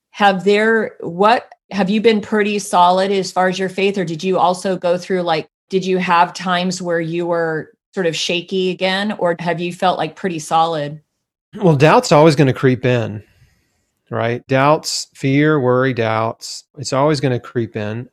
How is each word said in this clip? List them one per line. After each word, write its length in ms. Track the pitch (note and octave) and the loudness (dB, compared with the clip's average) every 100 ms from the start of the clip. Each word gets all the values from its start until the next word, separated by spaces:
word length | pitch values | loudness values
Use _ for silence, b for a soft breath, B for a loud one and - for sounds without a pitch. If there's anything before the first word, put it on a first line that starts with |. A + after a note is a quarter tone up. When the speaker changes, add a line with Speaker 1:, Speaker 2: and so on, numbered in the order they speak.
| _ | _
Speaker 1:
have 340 | - G3+ F#3+ | 2 2 4
there, 520 | F3 G#3 A3 A3+ G#3 - | 2 2 2 0 -2 -6
what, 500 | - E3+ G#3 A#3+ - - _ | -10 0 2 2 0 -18 _
have 180 | G3 F#3 | -4 0
you 120 | A3 | 2
been 180 | G#3+ A3 | 2 2
pretty 380 | - G#3+ G#3 G#3 | 0 -2 0 -2
solid 520 | F#3+ F#3 F3+ F#3 G3 | -2 2 4 4 0
as 220 | G3 F3+ | -2 -2
far 160 | - F#3 | 0 0
as 100 | F#3 | 0
your 120 | F#3+ | -4
faith, 260 | F#3 G3 G3+ | -2 -2 -2
or 80 | |
did 180 | E3+ E3 | -4 -4
you 160 | F#3+ F3+ | -2 0
also 380 | E3 F3+ G3 F3+ | 0 0 -4 -4
go 220 | F3 F3 | -2 -2
through, 240 | F3 F#3 | -2 -4
like, 260 | F3 F3 - _ _ | -2 -2 -4 _ _
did 160 | F#3+ F#3 | -4 -2
you 100 | F#3 | -2
have 360 | F3+ E3+ F3 | 0 2 2
times 480 | - F3+ F3+ F#3 F3+ | 0 -4 -2 -2 -4
where 180 | F3+ E3+ | -4 -2
you 240 | E3 E3+ F3 | -2 -4 -2
were 460 | E3+ E3 D#3 - _ _ | -2 -2 -4 -8 _ _
sort 120 | - F3 | -4 -4
of 80 | |
shaky 560 | D#3 - F3 E3+ F#3+ F#3 | -2 -4 -4 -4 -4 -2
again, 420 | F3+ F#3 F#3+ G#3 | -2 -2 -2 -4
or 240 | G#3 F3 E3+ | -2 -2 -2
have 200 | E3+ E3 | -4 -4
you 140 | F3 | -6
felt, 240 | F3 F#3 - | -2 -2 0
like, 200 | D#3 - | -4 -6
pretty 220 | G3 E3 | -6 -6
solid? 640 | - E3 E3 E3 D3 D3+ _ _ _ _ _ - | -2 0 0 -2 -6 -10 _ _ _ _ _ 0
Speaker 2:
Well, 200 | G3 D3 | 2 4
doubt's 360 | D3+ G#3 - | 6 4 4
always 240 | D3+ D#3+ C#3+ | 6 6 6
gonna 160 | C#3 | 2
creep 320 | - C3+ B2+ | 4 2 2
in, 380 | B2+ B2 G#2+ G#2 - _ _ _ _ _ _ _ _ | 0 0 -2 -8 -14 _ _ _ _ _ _ _ _
right? 360 | A2+ A2+ A#2+ - | -4 -2 -4 -2
Doubts, 580 | C3 C#3+ D#3 - - - | 2 4 2 0 -8 -10
fear, 440 | _ C#3 C3+ D3+ D#3 | _ 0 2 2 2
worry, 360 | B2 B2 C3 | 2 2 0
doubts, 720 | A#2+ A2+ A2 A2+ A#2 - - - - | 0 -2 -2 -2 -6 -12 -16 -18 -14
it's 160 | B2+ | -6
always 280 | C3 C#3+ D3+ | 0 0 0
gonna 200 | C#3 B2 | -2 -4
creep 340 | - B2 A2+ | -4 -6 -6
in, 360 | A2+ G#2 A2 B2+ | -6 -8 -8 -12